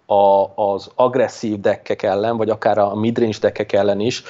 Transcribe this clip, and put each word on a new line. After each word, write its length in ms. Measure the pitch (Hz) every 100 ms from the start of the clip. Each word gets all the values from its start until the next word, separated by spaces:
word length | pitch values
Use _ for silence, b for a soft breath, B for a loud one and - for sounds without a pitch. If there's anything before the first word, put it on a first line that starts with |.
| -
a, 480 | 101 101 98 95
az 360 | 104 101 98 -
agresszív 680 | - 127 127 107 - 110 104
deckek 420 | 104 98 - -
ellen, 340 | 104 98 110 117
vagy 140 | 110
akár 280 | 104 110 104
a 160 | 101
midrange 440 | 104 113 117 113 104
deckek 320 | 104 - 104
ellen 280 | 101 101 101
is, 220 | 110 -